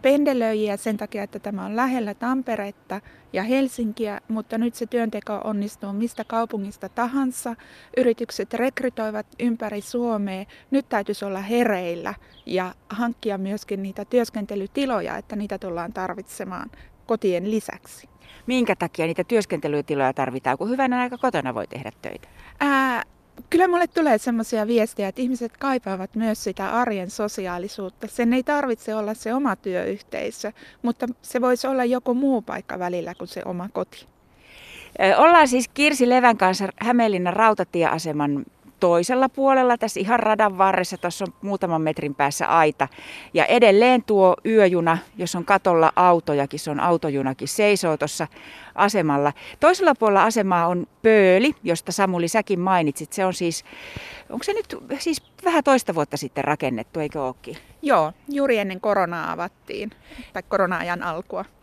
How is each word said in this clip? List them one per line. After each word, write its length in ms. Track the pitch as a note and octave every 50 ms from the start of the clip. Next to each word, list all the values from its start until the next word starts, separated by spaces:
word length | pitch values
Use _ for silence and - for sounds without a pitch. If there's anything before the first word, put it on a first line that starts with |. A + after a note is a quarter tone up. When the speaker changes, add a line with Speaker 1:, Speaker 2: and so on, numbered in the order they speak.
Speaker 1:
pendelöijiä 760 | - C4 C#4 D4 D4 C#4+ C4+ B3+ A#3 A3 A3 G#3+ G#3+ G#3 G3+
sen 200 | G3+ - A3+ G#3+
takia, 260 | G#3 G#3+ G#3 - G#3 G3+
että 160 | G3+ - G3+
tämä 260 | - G#3 G3+ F#3+ F#3
on 100 | G3 G#3
lähellä 380 | A3+ B3+ C4 B3+ B3+ A3+ G#3 G3+
Tamperetta 880 | _ - A#3+ C4 C4+ B3+ - A3+ G#3 G3+ G3+ G3+ _ _ _ F#3+ G3+ _ - - - _ _ -
ja 100 | F#3 F#3+
Helsinkiä, 800 | A3+ B3+ C4+ C4+ B3+ - - A#3 G#3+ G#3+ - A3+ G#3 G3+ - _
mutta 300 | _ A3+ A3 G#3+ _ A3+
nyt 180 | A3 A#3 A#3+ A#3
se 100 | - A#3+
työnteko 560 | G#3+ - A#3+ A#3 A3 G#3+ G#3 - - G#3 G3+ -
onnistuu 500 | G#3+ G#3+ G3+ G3+ G#3 - _ - G3+ G3
mistä 300 | G3+ A3+ A#3 - - A3
kaupungista 680 | _ A#3 A3+ A#3 A3+ - G#3 G3 G3+ - - - F#3+
tahansa. 680 | _ - A#3+ A#3+ B3+ C#4 C4+ B3+ B3+ - - A#3+ A#3 - - - - - - _ -
Yritykset 560 | B3+ B3+ A#3+ A3+ - A#3 - - - G3 - -
rekrytoivat 720 | A3+ A#3+ C4 - - C4+ B3+ A#3+ - A3 A3 G#3+ G#3+ G#3+ _ - -
ympäri 420 | A#3 A#3+ A3+ A#3 A3+ G#3+ G#3 G#3
Suomea. 640 | G3+ - - A#3+ A#3+ A#3+ A3+ G#3 G3+ G3 F#3+ F#3+ G3+ - - - _ _
Nyt 180 | C4+ C4+ C4+ _
täytyisi 360 | - G#3 G3+ - G#3 - G3+
olla 160 | G3+ F#3+ F#3+
hereillä 720 | G3 G3 A#3 A#3+ A#3+ A3+ G#3 F3+ F3+ E3+ E3+ E3+ E3+ F#3+ G3+ - - _ - - _
ja 300 | - - F#3 F#3 F3+ - _ _ _
hankkia 480 | G3+ G3+ A#3+ A#3 A#3 _ - A3 G3+
myöskin 460 | F#3+ F#3+ F#3+ G3+ G#3 - - G#3 F#3+ G3
niitä 220 | G3 F#3+ - G3+
työskentelytiloja, 1120 | _ - B3 A#3 - - A3 G3+ - G#3 G3+ F#3+ G3+ _ C#4 C#4 C4 B3 G3+ E3+ - -
että 180 | - - _ G#3+
niitä 220 | G#3 G#3 G3+ G3+
tullaan 360 | F#3+ - F#3+ E3+ E3+ E3+ E3+ -
tarvitsemaan 760 | - F#3 F#3 F3 - F#3 - - - G3 F#3+ F3+ - - - - - - - - _ _
kotien 460 | - A#3 A3 - G3 F3+ E3+ F3+ G#3
lisäksi. 580 | A3 A3 - - - - _ - - - - _ _ _ _ - - - -
Speaker 2:
Minkä 280 | - B3+ C4 A#3+ - F#3+
takia 300 | _ - F3 - - D#3+
niitä 180 | E3 E3 - F3
työskentelytiloja 880 | _ A#3+ A3 G3+ - F#3 D#3 - D3+ D3 D3 C#3 - D#3 C#3 C3+ C3 C3+
tarvitaan, 440 | - C3+ B2 A#2+ C3 _ B2+ C3
kun 120 | - F3 G#3+
hyvänä 300 | B3 C4 C4+ B3+ B3 B3
aika 180 | B3 B3 B3
kotona 360 | A#3+ - B3+ - D#3+ C#3 C3 A#2+
voi 140 | A2+ F2+
tehdä 240 | - - - - G#2+ - _
töitä? 260 | - - - - - _ _ - - - - -
Speaker 1:
Ää, 440 | C#4+ C#4+ C#4 C4+ C4+ C4 B3 A3+ - _ _ _ _ _ _ - A#3+ _
kyllä 180 | - E4 F#4
mulle 200 | F#4 F4 F4 F4
tulee 300 | E4 _ E4+ D#4+ D4+ A#3
semmoisia 500 | G#3+ - B3+ A#3 A3+ A3+ - - A3 G#3
viestejä, 400 | G#3+ A#3+ A#3 G#3+ A3 - - G3+
että 140 | F#3+ G3 -
ihmiset 360 | C4 B3 C4 A#3+ A#3+ A3+ _
kaipaavat 580 | _ - C#4 C4 B3 _ G3 F#3+ F#3+ F#3 - -
myös 280 | G#3+ A3+ A3+ G#3+ - -
sitä 280 | G3 F#3 - G3 G3
arjen 380 | - A#3 B3 B3 G#3+ F#3+ F3+ F#3
sosiaalisuutta. 1000 | - - G#3+ G#3 - - F#3+ F#3 F3 F3 F3 G3+ - - G3 F#3 - _ -
Sen 260 | G#3+ - - A#3+ A#3 A#3+
ei 100 | B3+ B3
tarvitse 520 | - D4 D4 C#4 C4 A3+ - - - G#3+
olla 180 | A3 G#3+ G#3 A3
se 200 | - - A3 A3+
oma 220 | C4+ C#4+ B3+ G3
työyhteisö, 960 | - - G3+ F3+ F3+ - F#3+ G3 G3+ - _ - - - A3 A3 - - G3+ A3 - - - - _
mutta 240 | - A#3 A#3+ _ - A#3+ B3 _
se 200 | _ - - B3+
voisi 260 | A#3 B3+ B3+ A#3+ -
olla 180 | C4 C4+ C4 B3
joku 280 | A#3+ B3+ B3+ _ B3+ B3
muu 280 | B3 C#4+ C#4 C4+ A3+
paikka 380 | - - - - - - - F#3
välillä 360 | F3+ F3 F3+ F3 E3 E3+ F3+
kuin 120 | _ F#3
se 140 | F3 - F#3 -
oma 240 | - F3+ F3 F3 G#3+ _
koti. 340 | F#3 F3+ _ - - - _ _ _ _ _ _ _ _ - - - - - - - - - - -
Speaker 2:
Ö, 180 | - C#4 -
ollaan 300 | - C#4 E4 F4 E4+ D4+
siis 200 | C4 B3 B3+ A#3
Kirsi 420 | - _ - C#4+ D4+ D4+ B3 B3 A#3+
Levän 280 | B3 B3+ B3 A#3+ A3+
kanssa 300 | A#3 F#3+ F#3 F#3 - G3+ F#3+ - -
Hämeenlinnan 520 | G#3+ A#3 B3 A#3+ A#3 A3 G3+ F3+ F3+ F3 F3+
rautatieaseman 1120 | G3+ A3+ A3 G#3+ - F3+ _ - F3 E3+ C#3 - E3 E3+ E3 D3 D3 D3 C#3+ C#3+ C#3 - - _ _ _ - _ _ -
toisella 460 | F3 E3+ E3+ F3 - B3+ B3+ C4 B3+
puolella, 480 | _ - C4+ C4+ C4+ C4 B3+ B3 A#3+
tässä 220 | A#3+ - G#3+ - -
ihan 200 | F#3+ G3+ B3 A#3
radan 380 | A3 G#3+ G#3+ G#3 A3 G#3 F#3+
varressa, 400 | F#3 F#3+ F#3+ F#3+ F#3 F3+ - F#3+
tuossa 280 | - - F3 E3 - G3
on 80 | F3+ - _
muutaman 400 | - G3 G3 F#3+ - F3 E3 D#3+
metrin 340 | D#3 D3+ D#3 - D3+ D3 C#3+
päässä 320 | - C#3+ C#3 D3 - C#3
aita. 400 | - - E3 D#3+ D#3 D#3 _ C#3 C3+ - - - - - - - - -
Ja 120 | E3+ D3+
edelleen 580 | - A3 B3 A#3+ G#3+ F#3+ G3+ A#3 B3 B3+ B3 -
tuo 320 | - G#3+ G3 F#3+ F#3 F3+ - _
yöjuna, 520 | A3 A3 A3 G3+ F#3 F3+ F3 E3+ E3+ E3 F3+ - - _
jos 180 | G#3+ F3+ E3+ -
on 100 | F3+ E3
katolla 460 | - G3+ F#3+ _ F#3+ F3 E3 D#3+ D#3 -
autojakin, 640 | - F3+ F3+ F3 E3+ - - D3 C#3+ C#3 C3+ - D3+
se 120 | - E3
on 80 | D3 C#3+
autojunakin, 680 | - F3 E3+ E3 - D#3 C#3 C#3 C3+ C3+ C3 - A2
seisoo 500 | C#3 - - G#3+ G#3 G#3 F#3 - E3+ D#3
tuossa 300 | D3+ D3+ D#3 - - E3 - - - - - - - - - -
asemalla. 580 | - G3 G3+ G#3 G3+ E3 D3+ C#3+ C#3 C#3+ D3 C#3+ - - - - _
Toisella 360 | - D#4 F4+ F4+ F#4+ E4 C4+
puolella 280 | - A3 G#3+ G3+ F#3+ F#3
asemaa 440 | A3+ A3 A#3 G3 F#3+ F3+ F3 E3+
on 200 | E3+ F3+ F3 - _ _ _
Pööli, 540 | - A3+ A3 G#3+ G3 F#3 F3+ F#3+ A#3+ D4+ D4 _ -
josta 280 | F#3 E3 E3 - -
Samuli 360 | F3 - G3 F#3+ F#3 F3 E3+
säkin 320 | E3+ - A3+ G3+ - G3+ F3
mainitsit. 540 | F3+ F#3+ F#3+ F3+ E3 D3 C#3 - D#3 - -
Se 120 | - F#3+
on 80 | F#3 F3+
siis, 300 | - F3+ E3+ D#3+ - - - - - - - - - - - - - - _
onko 140 | - - -
se 100 | - G4+
nyt 240 | A4+ G4+ _ - - - A#3+ C4+ C#4
siis 240 | - E4+ D#4 - _ _ _ - -
vähän 180 | F4 E4+ D#4+ C4+
toista 320 | C#4+ C4+ B3+ - - F3
vuotta 220 | E3 D3 - -
sitten 260 | C#3 - C3 _ C#3+ C3
rakennettu, 560 | C#3+ D3+ - - C3 B2 A2 A2+ _ - E3+
eikö 240 | D3+ D3 - D#3+ C3+
ookin? 340 | B2+ B2+ _ - A#2+ - - - - - _
Speaker 1:
Joo, 300 | - C#4+ B3+ F3+ D#3 D3+ F3+ _ _ -
juuri 280 | C#4+ C#4+ C#4 C4+ A#3+
ennen 240 | A3 G3+ G3 F#3+ F#3
koronaa 500 | - G#3+ G3+ G3 F3+ E3+ F3 E3+ D#3 E3
avattiin, 600 | E3 E3 E3+ F3+ _ _ _ - - - G3+ A3+ - _ _ - - - A#3+ - _
tai 100 | G3 -
korona-ajan 600 | _ - G3 G3 F3+ F#3 E3 E3+ F3 F3 F3 -
alkua 420 | F3 D#3+ E3+ F#3+ _ - F#3 G3 - _ _